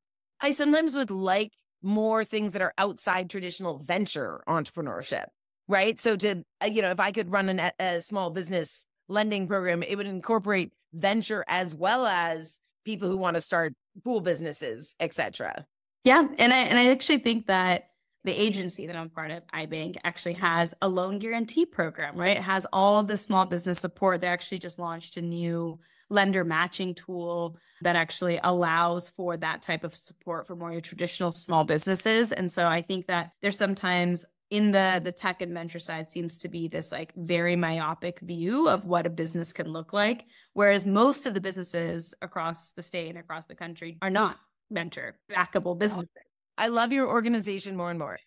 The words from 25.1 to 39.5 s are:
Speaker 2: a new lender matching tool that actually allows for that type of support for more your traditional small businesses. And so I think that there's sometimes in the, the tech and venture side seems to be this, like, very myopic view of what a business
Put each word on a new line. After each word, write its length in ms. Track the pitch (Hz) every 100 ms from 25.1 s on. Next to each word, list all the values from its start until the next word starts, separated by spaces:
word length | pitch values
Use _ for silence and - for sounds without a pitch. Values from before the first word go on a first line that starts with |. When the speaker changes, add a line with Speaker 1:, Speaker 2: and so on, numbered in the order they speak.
| 180
Speaker 2:
a 60 |
new 560 | 170 170 170 170 170 160 _ _ -
lender 340 | 202 196 190
matching 500 | 170 160 175 - 185
tool 640 | 175 - 180 170 170 170 165 _ -
that 140 | 175 170
actually 420 | 160 - 180 170
allows 640 | 180 180 165 165 175 175 170
for 260 | - 175 165
that 260 | 165 -
type 220 | - 160
of 100 | 160
support 520 | - - - 180 165 -
for 100 | 175
more 160 | 170
your 80 | 165
traditional 520 | - 175 175 - 175
small 320 | 160 - 160
businesses. 680 | 156 156 190 185 220 220 226
And 180 | - 180
so 160 | 180 170
I 160 | 165
think 240 | 170 190 180
that 260 | 175 170 -
there's 160 | 202 196
sometimes 680 | 196 190 185 175 175 175 - _ -
in 200 | 208 214
the, 300 | 196 190 180
the 100 | 180
tech 300 | 180 190 185
and 100 | 175
venture 280 | 170 165 170
side 300 | - 160 160
seems 280 | 175 170 -
to 100 | 175
be 200 | 170 165
this, 240 | 170 160
like, 200 | - 160 -
very 400 | 165 170 175 175
myopic 640 | 165 165 156 170 175 175
view 480 | 175 170 170 262 320
of 160 | 190
what 220 | 196 175 165
a 40 |
business 420 | 165 160 170 165